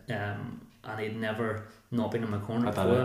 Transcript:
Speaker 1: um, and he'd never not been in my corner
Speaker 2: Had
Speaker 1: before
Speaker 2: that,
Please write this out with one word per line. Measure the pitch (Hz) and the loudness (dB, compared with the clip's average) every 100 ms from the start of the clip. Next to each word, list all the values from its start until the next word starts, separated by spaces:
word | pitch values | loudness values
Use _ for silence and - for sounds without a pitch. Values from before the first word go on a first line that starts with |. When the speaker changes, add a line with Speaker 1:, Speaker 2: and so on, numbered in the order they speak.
| - | -6
Speaker 1:
um, | 107 104 104 104 - - - | -4 -4 -4 -8 -10 -16 -16
and | 107 110 | -10 -6
he'd | 107 110 | -6 -4
never | 110 107 113 107 104 - _ | -4 -2 -2 -2 -8 -18 _
not | 120 107 | 0 2
been | 113 | 0
in | 110 | 0
my | 104 | -2
corner | 107 113 120 | 0 2 2
Speaker 2:
Had | 98 | 4
Speaker 1:
before | 98 | 6
Speaker 2:
that, | 123 | 6